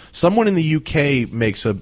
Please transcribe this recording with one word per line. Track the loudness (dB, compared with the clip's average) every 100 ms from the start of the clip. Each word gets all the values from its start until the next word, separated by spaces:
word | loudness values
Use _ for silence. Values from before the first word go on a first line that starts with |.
| -16
Someone | -2 0 2 2
in | 2
the |
U | 0 0
K | -2 0 2 0 -2
makes | -2 -2 0
a, | -2 -4